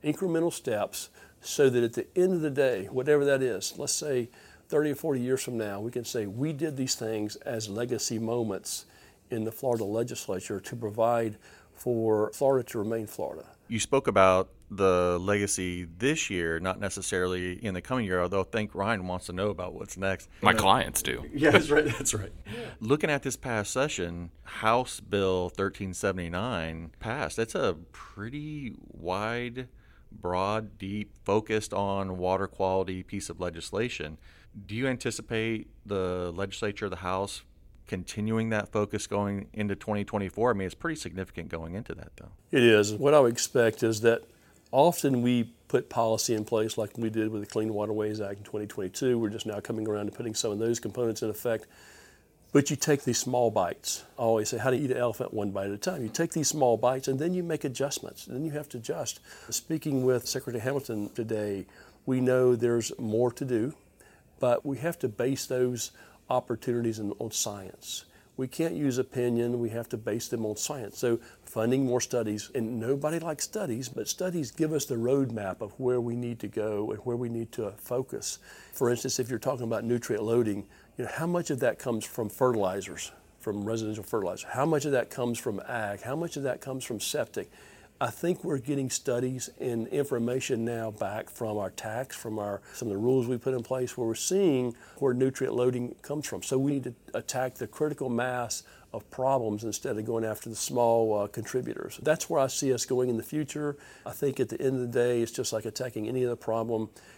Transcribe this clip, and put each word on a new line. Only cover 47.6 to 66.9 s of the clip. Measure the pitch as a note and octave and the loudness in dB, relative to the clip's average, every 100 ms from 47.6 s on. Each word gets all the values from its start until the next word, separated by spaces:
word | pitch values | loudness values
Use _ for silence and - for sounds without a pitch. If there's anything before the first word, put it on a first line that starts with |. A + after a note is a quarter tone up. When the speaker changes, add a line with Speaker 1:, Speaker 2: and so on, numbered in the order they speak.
| A2 | -2
Speaker 1:
Waterways | G#2 G#2 G#2+ G#2+ G#2+ | -2 -2 0 -2 -2
Act | G2+ G2+ | -6 -8
in | |
twenty | G2+ G#2+ G#2 | -8 -8 -6
twenty-two. | - F#2 - C3 A#2+ | -6 -6 -2 2 2
We're | A2 | 2
just | G#2+ A2 | -2 -6
now | G2+ | -6
coming | - A2+ A2 | -4 -4 -2
around | G#2 G#2 | -2 -2
to | |
putting | - A#2+ | -4 -6
some | A2+ A2+ | -2 -2
of | G#2 | 0
those | A2+ A#2 | 0 0
components | A2 A2 A#2 A2 | -2 -2 -2 0
in | A2+ | -4
effect. | G#2 B2 A2 - - - - - - _ _ _ | -2 -2 -2 -4 -20 -20 -20 -20 -20 _ _ _
But | D3 C#3 | 4 4
you | D3 | 0
take | - C#3 | 2 2
these | - A#2 | 2 0
small | B2+ B2 A#2 | 0 4 4
bites. | G#2 F2 - - - - - | 4 0 -2 -6 -8 -8 -2
I | |
always | A#2 A2+ G#2+ | 2 4 2
say, | A#2 | 0
"How | B2+ | 2
do | B2+ | 2
you | C#3 | 2
eat | |
an | B2 | 0
elephant? | B2 G#2+ C3 | 0 -2 -4
One | A2 G2+ | -2 -2
bite | G2 G2 | -2 -2
at | |
a | G#2 | -2
time." | - F3 | -4 -4
You | A2+ | -4
take | - E3 | -2 -2
these | E3 C#3 | 0 -2
small | D#3 B2+ A2+ | 4 4 6
bites | B2 C3 C3+ | 4 2 -2
and | C3 | -2
then | E3 | 0
you | F3+ | -2
make | E3+ D#3 | -2 -2
adjustments. | D3+ A#2 C#3 - - - - | -4 -2 -4 -4 -8 -14 -10
Then | B2+ | -6
you | D#3+ | -4
have | D3 D3 | -6 -8
to | B2 | -10
adjust. | A2 E3 B2 - - - - | -6 -6 -4 -8 -14 -20 -8
Speaking | A2 - D#3+ D#3 C3+ | -8 -2 -4 0 2
with | B2+ B2 - | 4 4 2
Secretary | C3 - A#2 | -4 -4 -4
Hamilton | B2 C#3 - A2 G#2 | -2 -2 -2 -4 -4
today, | - A2+ G#2+ G#2 G2 F2+ - - - - | -4 -2 -2 -2 -4 -6 -14 -20 -12 -2
we | B2+ | 2
know | B2+ B2+ B2+ A#2 | 4 6 6 6
there's | A#2+ A#2+ A2+ - | 4 2 0 -4
more | A2+ A2+ B2 | 0 2 2
to | - C3+ | 0 -2
do, | A#2 B2 - _ _ - - _ - | 0 0 -4 _ _ -20 -20 _ -2
but | B2+ A#2+ D3 | 2 2 0
we | B2+ | -4
have | D#3+ E3+ | -4 -2
to | B2+ | -4
base | G#2+ B2+ C3+ - | 0 0 0 -2
those | B2+ B2+ A#2+ - - - - - | 2 2 0 -6 -10 -20 -18 -2
opportunities | B2 - A#2 - A#2+ A#2 | 0 0 -4 0 0 0